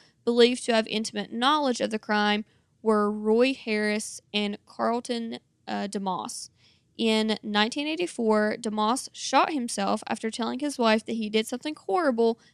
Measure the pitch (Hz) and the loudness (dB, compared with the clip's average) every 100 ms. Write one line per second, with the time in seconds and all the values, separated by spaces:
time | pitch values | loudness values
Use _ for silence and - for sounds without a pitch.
0 | _ _ - 240 240 247 - 226 220 220 | _ _ 0 6 6 4 0 0 0 -4
1 | 226 208 196 226 254 302 277 233 214 214 | -4 -6 -6 0 2 2 2 0 -2 -4
2 | - 208 208 208 - _ _ _ 220 214 | -2 0 2 0 -2 _ _ _ 2 4
3 | 208 214 214 226 262 269 226 214 214 214 | 2 0 2 4 4 2 -4 -2 0 -2
4 | - - _ 208 202 202 _ - 226 240 | -4 -12 _ -2 -2 -4 _ -4 -2 -2
5 | - 233 233 240 _ _ - 208 202 202 | -4 -6 -6 -10 _ _ -8 -6 -4 -4
6 | 196 175 - - - _ _ _ _ - | -4 -4 -6 -10 -14 _ _ _ _ -4
7 | 226 220 220 214 214 208 220 294 294 320 | 0 2 0 -2 -2 0 0 -2 -4 -4
8 | 349 - 220 214 214 220 233 214 214 262 | -6 -2 2 2 2 -2 -4 -2 0 0
9 | - - - 269 349 302 240 - 196 214 | -4 -10 0 2 2 0 -4 -2 -2 -2
10 | - 226 226 - 226 254 294 269 226 220 | -4 -6 -6 -4 -6 -4 -4 0 2 2
11 | - 233 214 220 220 247 302 311 - 381 | 0 -6 -2 -2 -2 -6 -8 -8 -2 0
12 | 311 226 226 226 _ | 2 4 2 0 _